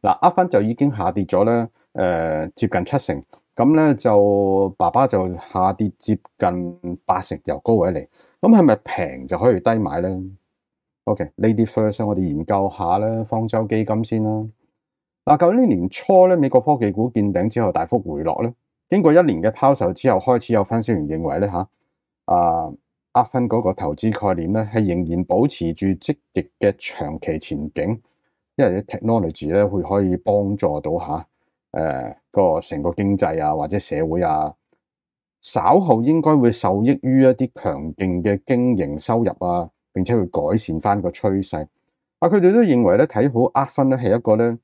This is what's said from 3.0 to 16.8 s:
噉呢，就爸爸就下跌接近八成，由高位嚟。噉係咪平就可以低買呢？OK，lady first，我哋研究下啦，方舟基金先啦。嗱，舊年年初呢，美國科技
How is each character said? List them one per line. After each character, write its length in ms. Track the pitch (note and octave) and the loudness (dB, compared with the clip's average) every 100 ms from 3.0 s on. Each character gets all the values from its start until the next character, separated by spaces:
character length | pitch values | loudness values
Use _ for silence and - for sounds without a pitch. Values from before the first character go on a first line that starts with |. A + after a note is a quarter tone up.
| - D2 - - _ | -4 -8 -8 -20 _
噉 220 | - B2 D#3 | 0 2 4
呢， 180 | D#3 | 4
就 800 | B2+ B2 G#2 G2+ G2+ G2 F#2+ G2 F#2+ | 2 2 4 4 2 0 0 0 0
爸 140 | F2 | 0
爸 160 | A#2+ C3+ | 2 2
就 300 | G2+ F#2 F2 | 0 -2 -6
下 360 | - F#2 F#2 | -8 -2 0
跌 200 | F#2 G#2+ - | 0 -4 -4
接 200 | - G#2 - _ | -4 -4 -4 _
近 640 | G2 F2+ F2 F2 F2+ F2+ - | -2 -2 -6 -8 -10 -12 -2
八 140 | F#2 | -2
成， 180 | F2+ F2 | -2 -8
由 120 | - C#2+ | -6 -6
高 140 | - | 0
位 160 | A2+ F2+ | 2 2
嚟。 180 | E2+ - _ _ _ | -2 -8 _ _ _
噉 180 | F#3+ A3+ | 4 6
係 40 | |
咪 140 | D#3+ G#2+ | 6 4
平 420 | - - E2 C2 | 0 -6 -6 -8
就 140 | C2+ F2 | -8 0
可 140 | A#2 | 2
以 80 | G2 | 2
低 140 | G2+ A2+ | 2 0
買 220 | G2 E2 | -2 -2
呢？ 240 | F#2 F#2 F#2 F#2+ _ _ _ _ _ _ | -4 -4 -10 -14 _ _ _ _ _ _
OK，lady 600 | - G#2 - - A2 G#2+ | -6 -4 -4 -2 0 2
first， 400 | A2 - G#2+ G2+ | 0 0 -2 -2
我 120 | G#2+ G2+ | -2 -2
哋 60 | |
研 220 | F#2 D2 | -2 -4
究 240 | E2 G2+ G2 - | -2 -2 -2 -4
下 220 | F2 F#2+ | -2 0
啦， 240 | G#2+ A2+ | 0 -4
方 240 | G#2+ A2+ A2+ | -4 -4 -2
舟 180 | A2+ A2 | -2 -2
基 160 | A2 | -2
金 200 | G#2+ A2 | -2 -2
先 200 | A2+ A2+ | -2 -2
啦。 240 | G#2+ A2 A2 - _ _ _ _ _ _ - | -2 -2 -6 -12 _ _ _ _ _ _ 0
嗱， 120 | D3 | 4
舊 160 | E3+ | 4
年 140 | A3+ B3 | 4 2
年 200 | G2+ F2+ | 2 -2
初 380 | - - F#3+ F#3 | -6 2 6 6
呢， 100 | F3+ | 4
美 120 | C#3 | 4
國 120 | B2+ | 2
科 160 | B2 | 2
技 140 | C#3+ | 0